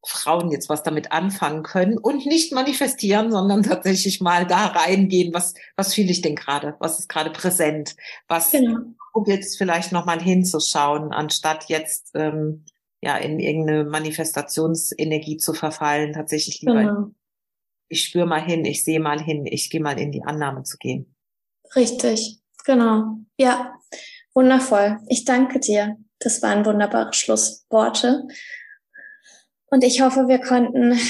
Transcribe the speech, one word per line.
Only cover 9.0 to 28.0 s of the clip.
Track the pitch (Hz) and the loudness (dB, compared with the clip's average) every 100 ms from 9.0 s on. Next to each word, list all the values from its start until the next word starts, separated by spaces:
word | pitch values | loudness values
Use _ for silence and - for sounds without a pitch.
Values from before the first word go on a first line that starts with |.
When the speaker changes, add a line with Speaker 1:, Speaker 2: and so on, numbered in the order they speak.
| - | -6
Speaker 1:
wo | 226 | -2
gilt | 208 196 | 0 0
es | - - | -2 -4
vielleicht | 190 170 180 | 0 0 -2
nochmal | 180 170 165 | -4 -2 -2
hinzuschauen, | 175 185 180 151 - 156 143 151 151 | 2 4 4 0 0 2 2 0 -2
anstatt | - 151 - 156 160 - | -4 -4 -2 -2 -4 -4
jetzt, | 160 156 - - | -4 -4 -10 -8
ähm, | 151 156 156 156 156 _ _ _ - | -4 -2 -2 -4 -6 _ _ _ -10
ja, | - 147 | -4 -4
in | 143 156 | -2 -2
irgendeine | - 156 156 151 | -2 0 0 0
Manifestationsenergie | 147 156 156 156 160 - 147 - 160 165 - - 156 156 156 156 | 0 -4 -6 -4 -4 -4 -6 -2 0 0 -4 -4 -2 -2 -4 -6
zu | - | -4
verfallen, | 160 156 - 151 147 151 | -4 -6 -4 -2 0 -2
tatsächlich | 156 151 151 - - | -6 -6 -4 -4 -4
lieber | - 226 | 0 2
Speaker 2:
Genau. | 214 208 202 _ _ _ _ _ _ _ - | 2 0 -4 _ _ _ _ _ _ _ -8
Speaker 1:
ich | 160 | -6
spür | - 175 180 | -2 0 0
mal | 156 | 0
hin, | 160 165 | 0 -2
ich | 147 143 | -2 -2
sehe | - 160 | -2 0
mal | 156 147 | 0 -2
hin, | 156 151 143 | -2 -4 -4
ich | 147 - | -6 -4
gehe | 160 | -4
mal | 147 135 | -2 -2
in | 147 | -4
die | 143 | -6
Annahme | - 151 143 135 | -6 -4 -4 -6
zu | 135 - | -12 -10
gehen. | 131 127 131 _ _ _ _ _ _ | -6 -8 -8 _ _ _ _ _ _
Speaker 2:
Richtig, | 262 233 247 240 220 - - _ _ | 0 0 0 -2 -2 -4 -12 _ _
genau. | - 254 226 220 220 - - - | 2 4 4 2 0 -6 -10 0
Ja, | 262 247 247 - _ - - - _ | 2 2 -4 -14 _ -18 -18 -20 _
wundervoll. | 262 262 262 254 202 202 214 - | 4 6 6 4 2 2 0 -2
Ich | 247 | -2
danke | - 247 262 269 | 2 2 2 0
dir. | - 208 208 214 - - | 0 0 0 -4 -14 -8
Das | 233 - | -4 -2
waren | 214 202 | 0 2
wunderbare | 214 208 208 - 220 | 2 2 2 0 -2
Schlussworte. | - - 220 - - - 220 226 220 | -2 0 0 0 -4 0 2 2 2